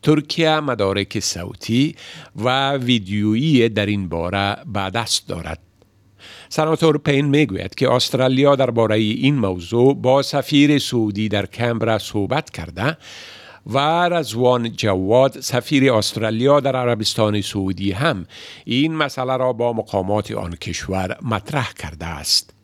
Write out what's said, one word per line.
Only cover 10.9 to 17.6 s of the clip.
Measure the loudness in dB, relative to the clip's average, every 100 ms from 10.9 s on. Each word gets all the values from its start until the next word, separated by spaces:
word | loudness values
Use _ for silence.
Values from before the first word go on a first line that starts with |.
| -2 -2 -2 -2
در | -2 -4
کمبرا | -4 -2 0 0 -2
صحبت | -2 -4 -2 -2 -4
کرده | -12 -12 -4 -4 -4 -12 -20 -20 -20 -20 -20 -6
و | -2 0 2 0
رضوان | 0 -4 0 2 2 0
جواد، | -2 0 0 4 4 4 0
سفیر | -4 -4 0 2 4
استرالیا | 4 0 -2 -2 0 4 4
در | 4 0
عربستان | 0 0 -2 0 0 0
سعودی، | -2 -4